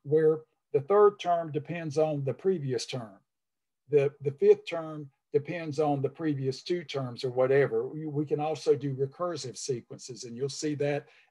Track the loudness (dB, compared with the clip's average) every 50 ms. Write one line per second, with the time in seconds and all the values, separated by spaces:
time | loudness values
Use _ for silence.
0 | _ 2 4 6 6 4 4 2 -4 _ _ _ _ _ -2 -2 2 4 6 8
1 | 8 6 6 2 0 0 0 0 0 -4 -6 -6 -6 -6 -8 -6 -6 -2 0 0
2 | 0 2 0 -2 -4 -4 -6 -2 0 0 0 0 -2 -4 -4 -4 -4 -6 -8 -8
3 | -10 -12 -16 _ _ _ _ _ _ _ _ _ _ _ _ _ _ 2 2 4
4 | 4 2 -2 _ -6 -6 -2 4 6 6 6 6 2 -4 -8 -6 -6 -8 -10 -10
5 | -12 -14 _ _ _ _ -2 0 0 0 -6 -6 -6 -4 -2 0 0 0 0 0
6 | -2 -4 -6 -4 -4 -2 -2 -2 -2 -4 -4 -4 -4 -4 -4 -4 -4 -6 -6 -6
7 | -6 -6 -8 -6 -6 -2 0 2 2 4 6 4 4 4 2 -2 -2 -2 -6 -8
8 | -8 -4 -2 -4 -2 -2 -2 -2 -2 -4 -4 0 2 2 2 2 2 -4 -2 -2
9 | -4 -4 -4 -6 -6 -6 -6 -6 -8 -10 -10 -8 -6 -6 -6 -6 -6 _ -16 -16
10 | -14 -16 -14 -14 -14 -12 -8 -6 -6 -6 -6 -6 -4 -4 -2 -2 -2 -2 -2 -4
11 | -6 _ _ _ _ _